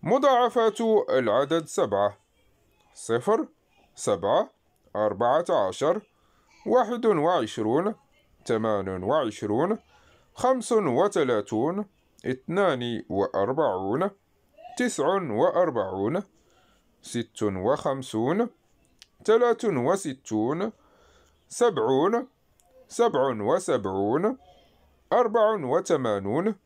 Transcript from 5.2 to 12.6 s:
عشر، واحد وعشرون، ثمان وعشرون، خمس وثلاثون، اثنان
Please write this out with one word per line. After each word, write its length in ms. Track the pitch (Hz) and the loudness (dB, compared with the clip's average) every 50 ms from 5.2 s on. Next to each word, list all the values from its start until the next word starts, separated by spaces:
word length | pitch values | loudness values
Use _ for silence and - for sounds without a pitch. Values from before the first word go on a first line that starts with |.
| 123 120 131 156 175 170 | 2 2 2 2 2 2
عشر، 520 | 180 143 104 92 90 - 135 151 180 214 - _ _ _ _ _ _ _ _ _ _ _ - | 0 0 0 0 -2 -2 0 0 0 0 -4 _ _ _ _ _ _ _ _ _ _ _ -4
واحد 400 | 214 214 254 240 202 247 233 - | 2 2 2 2 2 -2 0 2
وعشرون، 880 | 226 208 160 143 165 180 165 123 110 - - 110 107 117 147 180 208 220 _ _ _ _ _ _ _ _ _ _ | 2 2 4 2 2 2 2 0 -2 -4 -4 -2 0 0 0 0 0 -4 _ _ _ _ _ _ _ _ _ _
ثمان 560 | - 120 110 110 113 107 101 95 95 92 82 90 | -4 -2 -2 0 0 0 -2 -2 -4 -6 -6 -2
وعشرون، 760 | 101 135 156 143 110 107 - - 104 104 117 156 185 220 220 _ _ _ _ _ _ _ _ _ _ _ | 0 0 0 0 -2 -6 -6 -4 -2 0 0 0 0 -2 -4 _ _ _ _ _ _ _ _ _ _ _
خمس 380 | - - 254 262 254 214 - 247 | -2 0 0 0 0 -2 0 0
وثلاثون، 1120 | 220 208 156 120 127 175 208 196 190 151 127 120 107 101 - - 107 120 151 180 196 208 - _ _ _ _ _ _ _ | 0 2 2 2 2 2 2 2 0 0 2 0 0 -2 -2 -2 -2 -2 -2 -2 -6 -8 -10 _ _ _ _ _ _ _
اثنان 760 | 139 131 131 _ - 160 190 | -6 -6 -6 _ -6 -2 0